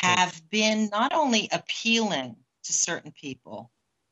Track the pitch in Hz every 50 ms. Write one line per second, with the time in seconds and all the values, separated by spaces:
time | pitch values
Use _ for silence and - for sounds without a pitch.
0 | 185 180 180 185 180 175 - - - _ 208 214 214 220 214 220 214 208 202 214
1 | 247 277 330 320 302 262 226 214 - - 170 170 - - - - - 226 226 226
2 | 226 202 165 139 127 120 - - _ _ _ _ - - - - - 180 165 -
3 | - 156 - - - 139 127 - - - 107 104 110 117 _ _ _ _ _ _
4 | _ _